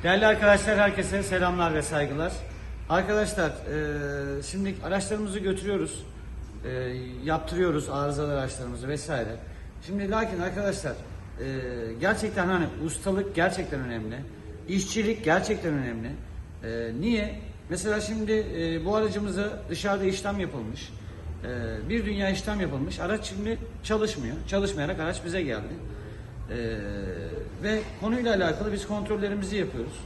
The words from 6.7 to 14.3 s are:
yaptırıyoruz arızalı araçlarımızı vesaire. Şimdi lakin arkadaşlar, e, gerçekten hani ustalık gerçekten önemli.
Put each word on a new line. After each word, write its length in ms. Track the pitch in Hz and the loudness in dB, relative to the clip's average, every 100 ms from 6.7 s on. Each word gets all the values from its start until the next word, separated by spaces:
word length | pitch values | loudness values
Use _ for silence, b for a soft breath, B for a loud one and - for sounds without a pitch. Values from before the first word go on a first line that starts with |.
| 127 127 127 127 123 | -4 -4 -4 -8 -6
yaptırıyoruz 680 | 139 156 - 170 180 151 - | 0 0 0 2 4 4 0
arızalı 500 | 139 143 143 147 139 | 0 0 0 0 0
araçlarımızı 480 | 131 - 123 120 131 | -2 -4 -6 -6 -4
vesaire. 480 | 147 - 139 110 117 - B B - - | -4 -2 -2 -2 -6 -10 B B -12 -6
Şimdi 260 | 202 196 | -2 0
lakin 280 | 220 214 180 | 2 0 0
arkadaşlar, 520 | 180 185 202 - 143 | -2 0 0 0 -4
e, 540 | 113 - - - - 135 131 127 120 113 113 | -6 -10 -12 -12 -8 -4 -4 -4 -4 -6 2
gerçekten 480 | 180 202 214 196 180 | 2 4 2 2 4
hani 180 | 180 156 - 160 | 4 2 0 -4
ustalık 500 | - 196 190 196 165 | -2 0 2 2 4
gerçekten 440 | 180 185 - 139 | 4 2 -2 -4
önemli. 400 | 120 113 110 123 - | -4 -4 -4 -6 -8